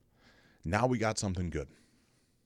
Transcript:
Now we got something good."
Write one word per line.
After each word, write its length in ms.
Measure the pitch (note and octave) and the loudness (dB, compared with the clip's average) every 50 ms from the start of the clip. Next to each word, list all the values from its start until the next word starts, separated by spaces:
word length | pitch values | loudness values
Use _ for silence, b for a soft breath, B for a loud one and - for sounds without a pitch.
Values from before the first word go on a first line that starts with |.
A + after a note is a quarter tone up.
| _ _ b b b b b b b b b b b | _ _ b b b b b b b b b b b
Now 240 | D#2+ F#2+ G#2 A#2+ C3 | 0 0 2 2 2
we 100 | B2+ A2 | 2 2
got 220 | A2 A2 G#2+ - | 2 0 0 0
something 300 | - G2+ F#2 F#2 F2 E2+ | -2 -2 -2 -2 -2 -2
good." 180 | D2+ D2+ C#2 - b b b b b b b b b b b b b b b | -2 -4 -6 -6 b b b b b b b b b b b b b b b